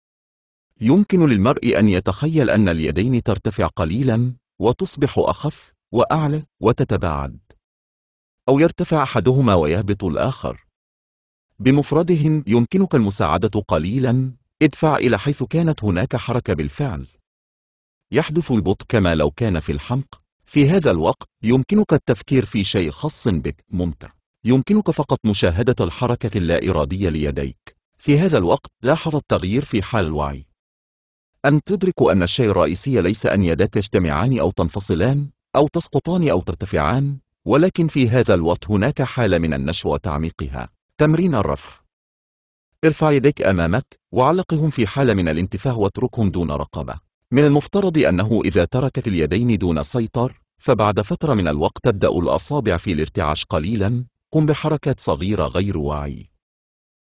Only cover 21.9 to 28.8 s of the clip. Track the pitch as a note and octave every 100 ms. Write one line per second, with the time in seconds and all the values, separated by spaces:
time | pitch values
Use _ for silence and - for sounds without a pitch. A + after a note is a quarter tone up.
21.9 | D3+ - B2 - C3 A2+ A2+ F#2+ G#2+ E2
22.9 | C#2+ D#2 - - E2+ C2+ - _ F#2 F2
23.9 | D2+ - _ _ _ A2 C3 C3+ G#3 G3+
24.9 | D#3 - C3+ A2 G2+ G2+ E2+ B2 B2 F#2+
25.9 | - B2 A#2+ A2+ G2+ E2 E2 - D#2+ C#2+
26.9 | F#2 F#2+ D#2 D2 C2+ C#2 - - _ _
27.9 | _ - C#3+ F#3 D3 F2 - - _